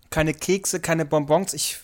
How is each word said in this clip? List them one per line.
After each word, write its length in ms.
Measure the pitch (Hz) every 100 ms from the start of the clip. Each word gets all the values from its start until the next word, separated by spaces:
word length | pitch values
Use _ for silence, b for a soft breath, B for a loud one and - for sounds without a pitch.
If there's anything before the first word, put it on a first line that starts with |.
| _
keine 240 | 160 156
Kekse, 460 | 151 - 196 - 180
keine 260 | 170 165 151
Bonbons. 480 | 156 143 160 196
Ich 240 | 156 - -